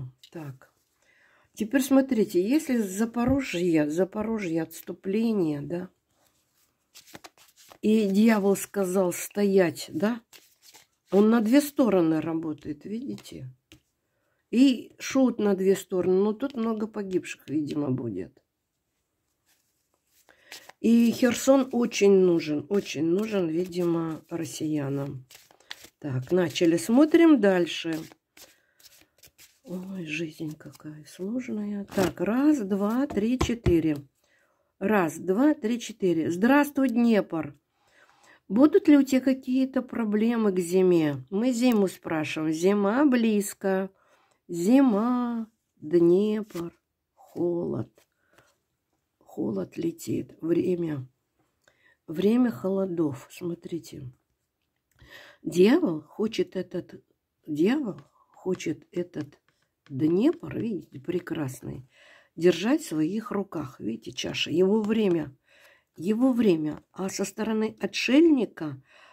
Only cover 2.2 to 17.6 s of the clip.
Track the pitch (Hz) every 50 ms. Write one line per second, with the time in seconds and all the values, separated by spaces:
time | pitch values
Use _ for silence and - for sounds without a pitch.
2.2 | 190 - - 175 185 220 277 311 311 277 247 233 208 190 185 202 226 226 - 240
3.2 | 240 254 269 277 262 - 180 170 180 175 165 156 151 147 151 175 185 180 - 214
4.2 | 214 226 226 214 196 165 160 165 160 160 - - - - 180 - - 196 196 226
5.2 | 226 233 220 202 170 156 147 143 143 147 175 175 185 185 _ _ _ _ _ _
6.2 | _ _ _ _ _ _ _ _ _ _ _ _ _ _ - - - _ - -
7.2 | - - _ _ _ _ _ _ _ - - _ - 214 220 220 214 196 190 202
8.2 | 220 233 220 208 190 202 190 185 - - - 202 190 180 180 202 185 175 170 -
9.2 | - - - 202 208 196 190 196 180 160 - - - - 131 156 202 220 240 226
10.2 | - _ - - _ _ _ _ _ - - - _ _ _ _ _ _ 185 196
11.2 | 214 220 233 240 208 214 254 285 285 - - - 269 214 190 185 170 160 160 156
12.2 | 156 170 160 160 165 160 147 131 - 151 135 - - 180 214 233 277 214 202 -
13.2 | - - - 151 131 127 127 _ _ _ - - _ _ _ _ _ _ _ _
14.2 | _ _ _ _ _ _ - 233 269 277 240 - - - _ - - - - 262
15.2 | 262 233 - - 208 202 196 180 190 190 190 190 - - 196 180 175 185 185 190
16.2 | 202 214 214 214 269 277 - 233 226 233 226 214 220 214 - 208 202 190 180 165
17.2 | - - - - _ - 135 156